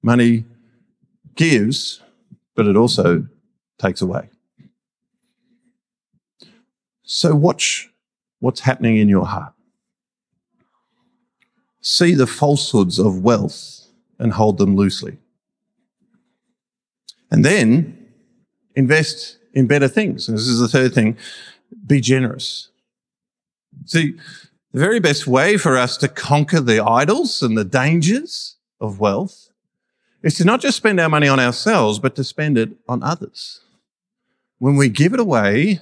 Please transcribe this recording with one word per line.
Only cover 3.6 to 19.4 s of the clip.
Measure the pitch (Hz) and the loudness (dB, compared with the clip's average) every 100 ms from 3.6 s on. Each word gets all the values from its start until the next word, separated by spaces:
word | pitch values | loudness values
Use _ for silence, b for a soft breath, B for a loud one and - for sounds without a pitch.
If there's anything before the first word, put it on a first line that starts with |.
| _ _ | _ _
takes | 98 92 | -6 -4
away. | 92 85 - _ _ _ - _ _ _ _ _ _ _ _ _ _ _ _ _ _ _ _ _ b b b _ _ _ | -6 -6 -12 _ _ _ -20 _ _ _ _ _ _ _ _ _ _ _ _ _ _ _ _ _ b b b _ _ _
So | - - 170 | -12 -2 2
watch | 151 156 - - - - _ _ _ _ _ | 2 2 0 -4 -4 -10 _ _ _ _ _
what's | 127 - | -4 -2
happening | - 131 117 110 | -4 0 2 4
in | 104 | 4
your | 98 90 | 2 0
heart. | 95 76 _ _ _ _ _ _ _ _ _ _ _ _ _ _ _ _ _ _ _ _ _ _ _ | -6 -10 _ _ _ _ _ _ _ _ _ _ _ _ _ _ _ _ _ _ _ _ _ _ _
See | - - 175 | -4 2 2
the | 160 123 | 4 2
falsehoods | - 147 143 - 117 92 80 | 0 0 0 0 0 0 2
of | 107 92 | 0 2
wealth | 98 113 98 - - - _ _ _ _ | 2 2 -2 -8 -20 -20 _ _ _ _
and | 117 | -4
hold | 104 107 95 | 0 0 2
them | 98 98 | 2 2
loosely. | 98 - - - _ _ _ _ _ _ _ _ _ _ _ _ _ _ _ _ _ _ - - _ | 0 -2 -12 -18 _ _ _ _ _ _ _ _ _ _ _ _ _ _ _ _ _ _ -20 -20 _
And | - | 2
then | 120 202 113 135 151 - - _ _ _ _ _ _ | 2 2 2 2 0 -10 -20 _ _ _ _ _ _
invest | - 127 156 156 - - - | -2 2 2 0 -8 -16 -20